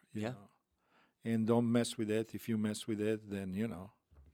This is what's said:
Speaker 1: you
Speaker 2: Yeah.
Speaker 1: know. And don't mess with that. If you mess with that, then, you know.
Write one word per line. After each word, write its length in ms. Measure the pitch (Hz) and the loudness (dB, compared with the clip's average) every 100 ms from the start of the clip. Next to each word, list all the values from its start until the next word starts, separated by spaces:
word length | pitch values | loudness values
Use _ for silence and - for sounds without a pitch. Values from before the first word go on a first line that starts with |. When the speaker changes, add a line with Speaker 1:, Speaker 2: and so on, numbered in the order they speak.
| _ | _
Speaker 1:
you 100 | 107 | -6
Speaker 2:
Yeah. 80 | 110 | -6
Speaker 1:
know. 200 | 101 101 _ _ _ _ _ _ _ | -6 -16 _ _ _ _ _ _ _
And 220 | 113 113 110 | -2 2 4
don't 240 | 117 117 | 4 6
mess 260 | 120 117 - | 4 2 -2
with 120 | 107 | 0
that. 260 | 110 113 | 0 0
If 140 | 101 - | -6 -2
you 100 | 110 | 0
mess 280 | 107 104 - | 0 -2 -4
with 120 | 104 | 0
that, 320 | 104 110 107 | 0 -2 -4
then, 240 | 98 98 | -6 -4
you 140 | 92 110 | -4 -4
know. 220 | 82 101 _ _ - - | -6 -12 _ _ -20 -20